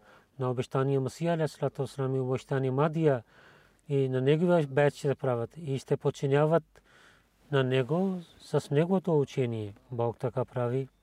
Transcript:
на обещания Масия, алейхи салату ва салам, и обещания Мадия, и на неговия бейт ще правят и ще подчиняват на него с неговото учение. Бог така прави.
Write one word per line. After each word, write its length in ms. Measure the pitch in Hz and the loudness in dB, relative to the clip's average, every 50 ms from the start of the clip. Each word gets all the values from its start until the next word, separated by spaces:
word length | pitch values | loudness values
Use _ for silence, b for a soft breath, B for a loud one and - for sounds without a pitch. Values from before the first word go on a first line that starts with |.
| B B B B B B _ - | B B B B B B _ -4
на 120 | 131 127 | -4 -2
обещания 500 | 123 123 123 - - 135 135 139 139 135 | -2 -2 -4 -2 0 0 0 2 0 0
Масия, 320 | 131 127 - - 165 170 170 | -2 -4 -4 -4 -2 -2 0
алейхи 200 | 160 156 143 - | 0 -2 -4 -4
салату 280 | - 143 135 - - | -4 -4 -4 -4 -4
ва 60 | 135 | -8
салам, 280 | - - - 135 131 135 | -6 -6 -4 -4 -2 -2
и 40 | 131 | -2
обещания 520 | 127 127 131 - - - 147 131 135 131 | -2 -2 -4 -4 -4 -2 -2 0 0 0
Мадия, 520 | 131 135 151 165 151 165 160 151 135 120 b b b b b b b b b b b b _ - | 2 2 2 2 2 2 2 2 2 0 b b b b b b b b b b b b _ -2
и 200 | 143 139 135 131 | 0 0 0 0
на 120 | 127 127 | 0 2
неговия 460 | 131 139 156 156 180 175 175 170 151 | 2 2 2 4 4 4 4 2 2
бейт 280 | 135 131 143 147 143 - | 2 2 2 4 4 2
ще 200 | - - 143 131 | 0 -2 -2 -2
правят 340 | - - 131 123 117 117 - - | -2 -2 -2 -2 -2 -4 -6 -10
и 220 | 160 175 135 135 127 | -10 -8 -6 -6 -6
ще 180 | - - 143 | -4 -2 -2
подчиняват 840 | - - 143 - - 151 139 135 143 151 156 165 165 160 _ _ - b b b b b b b b b b _ _ _ - | -2 0 -2 -2 -2 0 2 2 4 4 4 2 2 0 _ _ -20 b b b b b b b b b b _ _ _ -2
на 120 | 143 139 127 | 0 0 2
него 580 | 127 127 135 127 120 156 175 190 190 185 180 165 - - - | 2 2 0 0 0 0 0 0 -2 -4 -6 -10 -14 -20 -20
с 320 | - - - 143 - - | -6 -4 -2 -2 -2 0
неговото 480 | 143 143 170 175 196 185 - 185 160 147 | 2 2 2 2 2 0 2 2 2 2
учение. 540 | 135 - - 139 127 120 117 110 107 101 104 - _ - | 2 0 -2 -2 -2 -2 -4 -6 -8 -10 -12 -16 _ -8
Бог 260 | 127 117 117 120 110 - | -4 -2 -2 -2 -2 -4
така 260 | - 123 - 131 120 | -6 -4 -2 -4 -4
прави. 420 | - - 127 123 120 123 135 135 - _ _ | -4 -4 -4 -2 -2 -2 -4 -6 -8 _ _